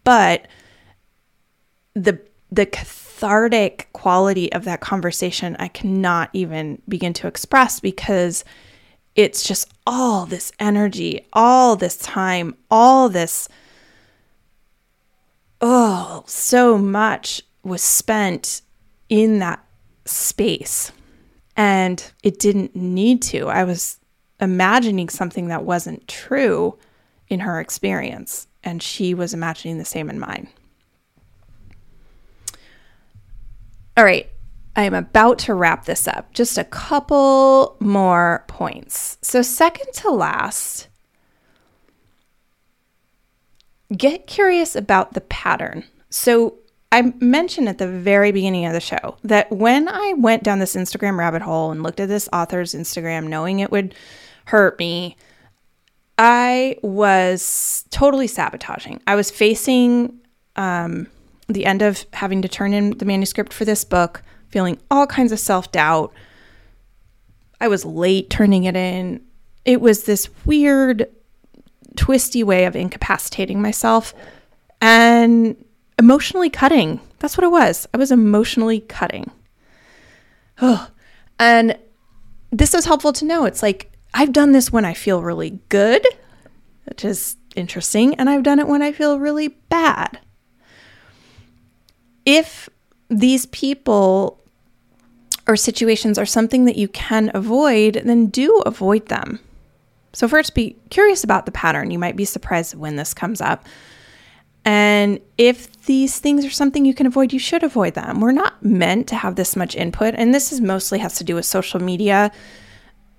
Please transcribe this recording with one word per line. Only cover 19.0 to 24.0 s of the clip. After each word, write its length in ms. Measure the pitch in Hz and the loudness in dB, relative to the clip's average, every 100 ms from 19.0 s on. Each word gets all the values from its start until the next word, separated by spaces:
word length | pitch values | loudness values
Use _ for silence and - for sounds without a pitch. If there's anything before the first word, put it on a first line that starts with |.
| - | -2
in 300 | 214 220 214 | 2 4 2
that 260 | 175 - _ _ _ _ - | -2 -8 _ _ _ _ -10
space, 840 | - - - 208 - - - - - _ _ _ _ _ - | -8 -6 -4 -4 -4 -6 -8 -10 -14 _ _ _ _ _ -2
and 560 | 208 190 185 180 - _ | 2 2 0 -4 -10 _
it 160 | 208 185 | -4 0
didn't 380 | 208 202 185 - | 0 0 -2 -6
need 460 | 180 180 220 247 | -6 0 2 2
to. 240 | - - - | -2 -6 -4
I 160 | - | -2
was 340 | 185 175 - - | -2 -4 -8 -12